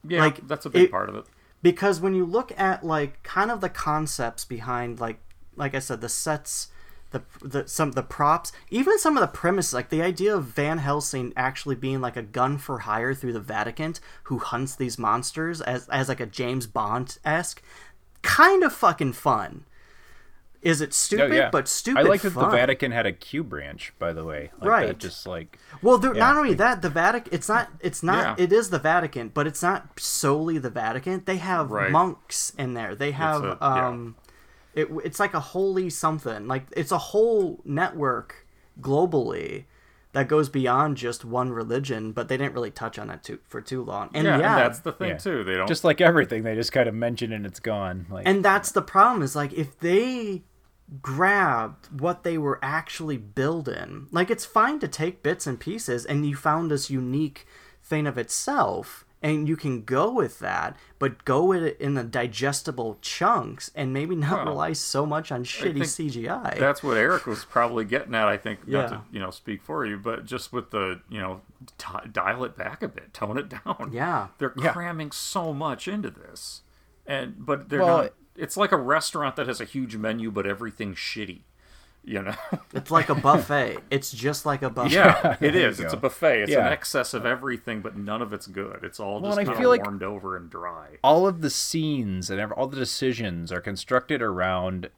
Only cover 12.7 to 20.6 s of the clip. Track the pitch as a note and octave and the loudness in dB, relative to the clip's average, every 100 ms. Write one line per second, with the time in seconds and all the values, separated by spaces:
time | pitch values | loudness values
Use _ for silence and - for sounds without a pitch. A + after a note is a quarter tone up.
12.7 | B2+ G#2 G#2+ B2 C3+ B2+ A2+ G2 G#2+ A2 | -6 -2 0 0 -2 -4 -6 -4 -4 -4
13.7 | A2+ D#3 D#3+ - - - B2 - B2 C3 | -4 -6 -6 -14 -20 -6 -6 -4 -4 -6
14.7 | - B2+ A#2 A2 A#2 B2+ - E3 E3 - | -4 -4 -2 0 0 -2 -4 -6 -4 -4
15.7 | B2+ - C3+ C3+ C3+ A2+ - B2 C3 A2+ | -6 -2 -2 0 -2 -6 -4 -2 -2 -4
16.7 | A2+ G#2 A#2 C3 - D3+ D#3+ F3 - - | -4 -2 -2 -4 -6 -2 0 -2 -10 -18
17.7 | - - - _ - - - E4+ G4 E4+ | -20 -20 -20 _ -6 0 8 8 8 4
18.7 | - G3 E3 C#3 A#2+ D3 A#2 F#2 - - | 4 2 4 -2 0 2 2 0 -12 -18
19.7 | - - - - - - - - - | -20 -20 -20 -20 -20 -20 -20 -20 -2